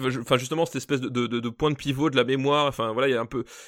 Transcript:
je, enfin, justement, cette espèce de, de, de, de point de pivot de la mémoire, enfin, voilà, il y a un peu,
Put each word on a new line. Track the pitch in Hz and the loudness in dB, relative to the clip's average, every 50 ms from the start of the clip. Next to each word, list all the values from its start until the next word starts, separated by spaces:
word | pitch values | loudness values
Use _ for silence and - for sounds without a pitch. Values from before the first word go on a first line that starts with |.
| - 170 | -2 -2
je, | 123 120 | -2 -2
enfin, | 117 - 135 | 0 2 2
justement, | 123 127 - 156 160 165 | 2 2 -2 0 0 0
cette | 165 - | 0 -2
espèce | 131 - - 147 127 | -6 -2 -2 -2 -2
de, | 127 123 | -2 -2
de, | 123 123 120 | -2 -2 -2
de, | 113 120 120 | 0 -2 -2
de | 117 117 | -4 -4
point | 110 - 151 151 | -2 0 0 0
de | 147 | 0
pivot | - - 143 131 135 156 160 | 0 -2 -4 0 0 0 2
de | 135 | 4
la | 131 | 2
mémoire, | 120 123 135 135 135 143 147 147 147 | 2 2 0 0 2 2 4 4 2
enfin, | 139 127 - 117 110 | 2 0 -2 -2 -2
voilà, | 110 123 135 139 | 0 0 2 2
il | |
y | 123 | 2
a | 113 | 0
un | 117 | -2
peu, | 113 139 120 101 - - - - | -2 -4 -6 -6 -6 -12 -20 -20